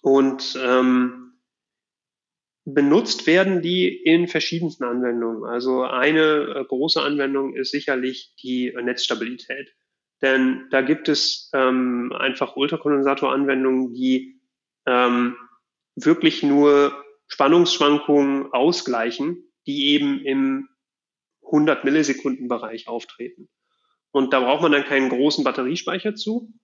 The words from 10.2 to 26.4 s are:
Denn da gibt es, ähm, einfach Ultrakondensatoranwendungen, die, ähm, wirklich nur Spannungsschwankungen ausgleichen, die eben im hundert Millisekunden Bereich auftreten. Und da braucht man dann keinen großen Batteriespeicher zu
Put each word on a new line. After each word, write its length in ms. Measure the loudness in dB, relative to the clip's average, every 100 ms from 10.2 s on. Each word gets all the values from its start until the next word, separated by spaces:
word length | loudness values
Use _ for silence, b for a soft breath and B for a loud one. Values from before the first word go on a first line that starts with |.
Denn 460 | 0 2 2 0 -2
da 120 | 0
gibt 280 | 2 0 0
es, 400 | 0 -2 -4 -6
ähm, 600 | 0 2 2 0 -2 -4 -4
einfach 400 | -4 -2 -6 -2
Ultrakondensatoranwendungen, 1400 | -2 -2 0 0 2 0 0 0 0 0 2 0 -2
die, 460 | -2 0 0 -2 _ _ _ _ _ 0
ähm, 500 | 2 4 2 -2 -4 -18 _ _ _ _ -2
wirklich 480 | 2 4 2 0
nur 500 | 2 4 6 6 4 -2 -20 _ _
Spannungsschwankungen 1200 | 0 4 6 4 4 2 2 2 2 4 -2 -2
ausgleichen, 1000 | 0 2 0 -4 -4 -4 -4 -6 -6 -14 _ -10
die 220 | -4 0
eben 260 | 2 0 -2
im 460 | -2 -2 0 -2 -8 _ _ _ _ _ _ _
hundert 440 | -2 2 2 0 0
Millisekunden 640 | 0 0 -2 -4 -6 -6
Bereich 380 | -6 -6 -14 -10
auftreten. 640 | -12 -12 -14 -16 -16 -20 _ _ _ _ _ _
Und 220 | 0 2
da 60 | 2
braucht 220 | 2 2
man 80 | 4
dann 120 | 2
keinen 260 | 2 0 2
großen 340 | 2 2 2
Batteriespeicher 720 | -2 -2 -4 -4 -4 -4 -6 -6
zu 360 | -6 -6